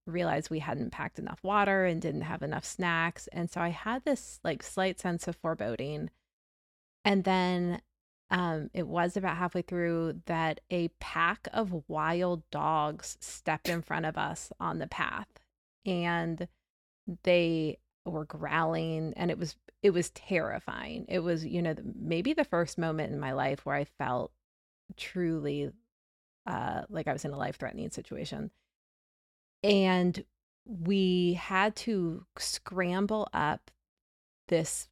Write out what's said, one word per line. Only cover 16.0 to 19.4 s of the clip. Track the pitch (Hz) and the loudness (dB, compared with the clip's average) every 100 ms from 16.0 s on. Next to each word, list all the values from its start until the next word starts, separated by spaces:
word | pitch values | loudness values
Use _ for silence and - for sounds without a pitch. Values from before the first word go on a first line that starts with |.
| 170 170 165 165 175 _ _ _ _ _ - 170 | 2 0 0 -2 -6 _ _ _ _ _ -10 -2
they | - 175 165 165 156 - _ _ | 4 6 6 4 0 -2 _ _
were | - 160 | -6 -6
growling, | 151 156 147 156 160 165 160 160 160 - | -6 -6 -2 2 2 2 0 -2 -4 -2
and | 170 | -2
it | |
was, | 160 | -2